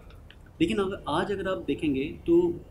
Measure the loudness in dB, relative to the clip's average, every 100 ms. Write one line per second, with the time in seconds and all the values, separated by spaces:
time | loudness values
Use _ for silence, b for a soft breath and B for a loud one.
0 | -20 -20 -20 -20 -10 0 0 2 -2 -2
1 | -2 0 0 -2 -2 -4 -2 -2 0 0
2 | -2 -4 4 4 4 0 -6